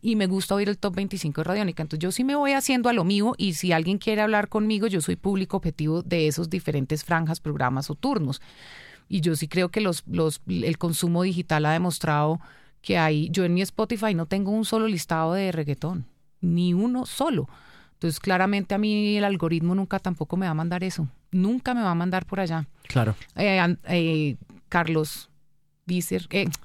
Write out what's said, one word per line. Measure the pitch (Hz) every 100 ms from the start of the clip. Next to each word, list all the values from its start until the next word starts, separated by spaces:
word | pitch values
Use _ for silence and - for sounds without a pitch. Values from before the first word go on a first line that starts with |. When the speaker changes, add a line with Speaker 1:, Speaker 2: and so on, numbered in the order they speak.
Speaker 1:
Y | 214 214
me | 196
gusta | 190 180 202
oír | 202
el | 208
Top | 202 180
veinticinco | 196 196 151 143
de |
Radiónica. | 160 196 202 170
Entonces, | 156 156
yo | 175
sí | 185
me | 262
voy | 285 285
haciendo | 277 262 254 240
a |
lo | 233
mío. | 175 202 214 -
Y | 196
si | 156 180
alguien | 165 165 196
quiere | - 214
hablar | 214 214 208
conmigo, | 220 214 214 226
yo | 190
soy | 151
público | 175 196 196 190 196
objetivo | 175 151 156 165
de | 175 170 156
esos | 151 170
diferentes | 180 - 147 135 156
franjas, | - 165 160 160
programas | 156 147 127 131 139
o |
turnos. | 147 262 262 143 135 - - - - - - _
Y | 190
yo | 165 156
sí | 156
creo | 175 180
que | 220
los, | 208 170 -
los, | 175 160 151 -
el | 180 - 160
consumo | 175 160 170 170
digital | 185 175 170 156 151
ha |
demostrado | 160 180 160 165 147 151 160 - - - -
que | - 185
hay, | 160 151 165
yo | 170
en | 180
mi | 175
Spotify | 190 - 220 233 220
no | 175 160
tengo | 196 196
un | 214
solo | 220 220 220
listado | 185 - 160 160
de | 185 190
reggaetón. | 165 147 139 156 180 127 _ _ _
Ni | 175 170 180
uno | 175 226 247 247
solo. | - 294 220 135 - - - -
Entonces, | _ 170 151
claramente | - 185 190 202 180
a | 202
mí | 214 208 208 208
el |
algoritmo | 202 196 165 165 170 185
nunca | 196 190
tampoco | 190 175 151 175
me | 190
va |
a |
mandar | 156 165 180
eso. | 185 180 147 - _
Nunca | 185 190 254 254
me | 247
va | 208
a |
mandar | 170 180 185 175
por | 190
allá. | 185 165 151 - -
Speaker 2:
Claro. | 135 110 104 - -
Speaker 1:
Eh, | 208 190
an-, | 175 180
eh, | - 175 165 156 151 123 - - -
Carlos | 180 165 160 156 - - - - _ _ _ -
Dícer, | 180 175 185 170
eh, | 202 175 151